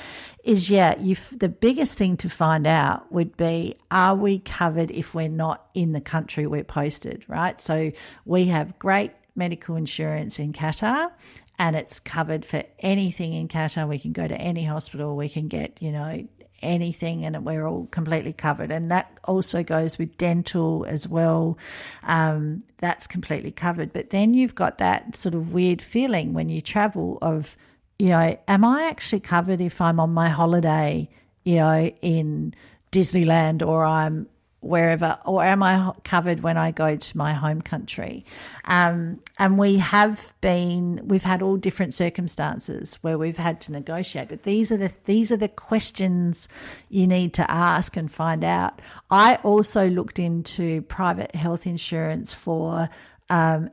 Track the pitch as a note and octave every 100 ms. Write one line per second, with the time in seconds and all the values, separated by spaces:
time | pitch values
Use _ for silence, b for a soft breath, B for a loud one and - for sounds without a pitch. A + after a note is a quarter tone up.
0 | B B B B - G#3 F3+ G3 E3+ -
1 | F#3+ F#3+ - - F#3 - A3+ C4 C#4 -
2 | F#3+ F3+ F3 - D#3+ D#3+ D3+ D#3+ C#3 -
3 | - F3 E3+ - E3 E3 F3 - _ F#3
4 | F#3 G3 G3+ G3 - - F3 D#3+ E3 -
5 | - E3 D#3+ D#3+ D#3+ - _ - E3 D3+
6 | - D#3+ D#3+ - D3+ D3 - D3+ D3 -
7 | - - - E3 F3 - - D#3+ D#3 D3+
8 | B B - F3+ F3+ E3 D#3 - F#3 G3
9 | G#3 - _ - F3+ E3+ - E3 D3+ -
10 | D#3 D3+ D#3 - D3 D3+ D#3 D#3 G#3+ C4+
11 | E4+ - B B B - E3+ D#3 - -
12 | - D#3+ D#3+ D#3 - D#3 - _ F#3+ G3
13 | F#3+ - E3+ E3 D#3+ E3 D#3 - D3+ D3
14 | D#3 D#3+ E3 - F3 E3+ D#3 D3+ - C#3+
15 | D3 C#3+ D3 D#3 D3+ - - - D#3+ D3+
16 | D3+ E3 - _ - _ D3+ F3 E3+ E3
17 | E3 E3 D#3 D#3 D#3 D#3+ D#3 E3+ E3 -
18 | D#3 D#3+ - D#3 D#3 D3 D3+ D#3+ E3 F3+
19 | - - - F#3+ F#3 F3 E3 D#3+ D#3+ -
20 | E3 - F3 E3+ F3 F3+ D#3+ D#3+ - D#3
21 | E3 E3 E3 E3 E3 E3 B B B B
22 | - E3 D#3+ D#3 D3+ D#3+ - _ F3 -
23 | - F3+ - D3 - - F3 E3+ D#3 -
24 | - G3 G#3+ B3 B3+ - F3+ - F#3 -
25 | - - F#3+ E3 E3 F3 F3+ F3 - A#3
26 | C4 G3 D#3+ E3 D#3+ D#3+ - G#3+ G#3 F#3+
27 | E3+ - D#3+ D#3 D#3 - b b _ _
28 | F#3 E3+ E3 - - G3 A3+ C#4 D#4+ D4+
29 | - G#3 - F3 F3 F#3 F3+ - E3+ E3
30 | D#3+ E3 E3 D3+ E3 F3 E3 D#3 D3+ D#3
31 | D3+ b b _ - E3+ D#3 D#3+ E3 -
32 | F3 E3 D#3 D3+ D#3 B B B _ F#3+
33 | F3+ F#3 E3 E3 D#3 D#3+ E3 D#3+ D#3 D#3
34 | D#3 D#3 - _ _ _ - E3+ E3 E3
35 | E3 - - F#3+ E3+ G3 F#3+ F#3 F#3 -
36 | - F3+ F3 E3 E3 E3 D#3+ D#3+ D#3 D3+
37 | - E3 D3 D3 D3+ D#3 - D#3+ G#3 -
38 | - - - B B B - F3+ F3 E3+
39 | E3 - - - G3 G3 G3+ G3 F3 G#3
40 | G#3+ G#3+ - _ F#3+ F3 F3 F3 F3 F3
41 | - F#3+ F#3 F3+ F#3+ G3 F#3 - F3 -
42 | E3+ E3+ F3 - D3+ - - - - -
43 | D#3+ D#3+ D#3+ E3 E3+ E3 - D3 C#3 E3
44 | F#3 C#3+ - D#3 G3+ G#3 A3 A3 G3 -
45 | - G#3+ A3 A3+ G#3 - - A3 - -
46 | F#3+ F3+ F3 E3 - B B B B G3
47 | F3+ F3+ F3+ - E3 E3 F3 E3+ - -
48 | D#3+ - E3 D#3+ E3 F3 F3+ - B B
49 | _ G3 A3 B3+ G#3+ G#3 G#3 G#3+ F#3 F3+
50 | A3 - F3 E3+ E3 - E3+ D#3+ - -
51 | F3+ F3 - E3 E3+ E3+ F#3 E3+ - E3
52 | D#3+ D#3+ - - - E3 E3 E3 E3 B
53 | B B _ F3 D#3+ D#3+ E3